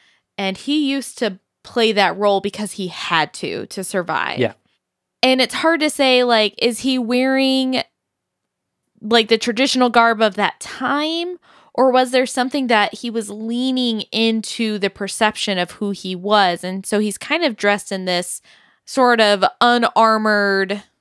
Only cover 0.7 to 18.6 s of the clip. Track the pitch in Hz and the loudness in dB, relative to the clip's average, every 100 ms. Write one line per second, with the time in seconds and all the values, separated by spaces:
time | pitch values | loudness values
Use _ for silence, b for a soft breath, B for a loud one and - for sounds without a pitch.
0.7 | 302 277 277 - - 220 185 _ _ - | 0 0 -2 -6 -4 -4 -6 _ _ -8
1.7 | 247 226 208 190 190 202 196 202 - 214 | 0 2 2 0 2 2 2 0 -6 -8
2.7 | - 185 - - 165 151 - 151 92 - | -6 -8 -8 -2 0 0 -4 -8 -8 -10
3.7 | - 185 190 175 - - - 113 - _ | -10 -6 -4 -2 -4 -4 -2 -4 -6 _
4.7 | _ _ _ _ _ 254 262 240 - 320 | _ _ _ _ _ 0 2 0 0 0
5.7 | 330 302 - 262 254 247 226 214 - 247 | 2 0 0 2 4 4 2 2 0 -2
6.7 | 220 269 254 226 247 262 269 269 262 262 | -2 -2 -2 0 0 2 2 2 2 0
7.7 | 254 - _ _ _ _ _ _ _ _ | -4 -6 _ _ _ _ _ _ _ _
8.7 | _ _ _ 214 233 220 226 - 220 269 | _ _ _ 0 2 2 0 0 0 2
9.7 | 262 247 233 233 214 220 196 190 - - | 2 2 4 4 4 0 2 -2 -2 -12
10.7 | - 262 285 311 330 349 359 b b b | -8 -4 -2 -2 -4 -6 -8 b b b
11.7 | - 262 247 254 254 262 - 254 285 247 | 0 4 4 2 2 0 -2 -2 -2 2
12.7 | 220 202 - 233 220 208 208 220 240 262 | 2 2 -2 -6 -6 -6 -8 -6 -2 -2
13.7 | 254 247 220 - - 226 220 - - 220 | 0 0 -2 -4 0 0 0 -2 -4 -2
14.7 | 208 196 - 196 - 214 - - 185 175 | -2 -4 -4 -8 0 0 0 -4 -2 -2
15.7 | - 202 196 185 180 190 208 190 175 185 | -4 -6 -6 -8 -6 2 4 4 2 -4
16.7 | 190 - 208 214 - - 311 320 214 202 | -6 -2 -2 -2 -4 -4 -2 -2 0 0
17.7 | 202 - 190 185 180 180 - b b | 0 -2 -6 -2 -2 -4 -10 b b